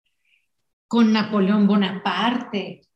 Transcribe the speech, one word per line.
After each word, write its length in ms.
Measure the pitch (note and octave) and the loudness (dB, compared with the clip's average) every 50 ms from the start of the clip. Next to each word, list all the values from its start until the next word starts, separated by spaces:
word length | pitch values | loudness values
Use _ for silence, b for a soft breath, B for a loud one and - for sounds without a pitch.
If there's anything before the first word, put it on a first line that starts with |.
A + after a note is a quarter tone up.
| _ _ _ _ _ _ _ _ _ _ _ _ _ _ _ _ _ - | _ _ _ _ _ _ _ _ _ _ _ _ _ _ _ _ _ -4
con 240 | - A#3 A#3 A3 A3 | 2 2 4 4 4
Napoleón 540 | A3 G#3 - A3 G#3 F#3+ F#3 G#3 G#3+ G3+ | 2 0 -2 0 0 0 2 2 2 4
Bonaparte. 1160 | F#3+ G3+ G3 G3 F3+ F#3+ F#3 - G3+ F3+ F3+ G#3+ A#3+ B3 A#3+ - - - G3+ F3+ E3 - - _ _ _ | 4 2 2 0 -2 -4 -4 -4 -4 -2 -2 -2 -2 -2 -4 -6 -8 -8 -8 -8 -10 -14 -18 _ _ _